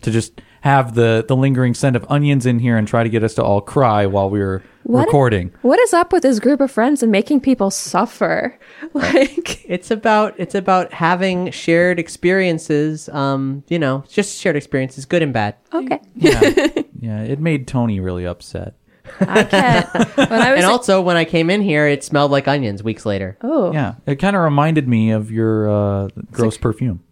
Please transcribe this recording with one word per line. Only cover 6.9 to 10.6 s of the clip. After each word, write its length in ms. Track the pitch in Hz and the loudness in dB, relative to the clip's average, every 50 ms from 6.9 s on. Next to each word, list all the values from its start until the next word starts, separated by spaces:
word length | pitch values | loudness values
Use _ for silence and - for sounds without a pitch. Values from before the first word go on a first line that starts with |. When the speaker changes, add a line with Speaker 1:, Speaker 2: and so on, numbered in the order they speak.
| 302 269 | 0 0
Speaker 2:
and 100 | - 226 | 0 2
making 280 | 208 196 208 - 302 269 | 2 0 0 2 0 0
people 280 | - 277 254 - 196 196 | 2 0 0 0 0 -4
suffer? 880 | 196 - - - - 180 208 240 - - - 165 165 175 - 247 - _ - | -2 -6 -10 -4 -2 -2 -2 -2 -2 -4 -2 -2 -2 -2 -4 -6 -8 _ -20
<laughs> 40 | - - - - 320 - | -20 -20 -18 -18 -8 -6
Like 680 | 294 - - 285 339 269 269 - - 339 - - - - - | -4 -2 2 2 2 2 2 0 -8 -8 -8 -10 -12 -8 -8
Speaker 3:
It's 220 | 180 180 - - | -8 -8 -4 -4
about, 440 | 226 214 - 233 214 214 214 208 - - | -4 -2 2 2 2 2 2 0 -2 -6
it's 160 | 185 170 - | -10 -4 -4
about 380 | 202 | -4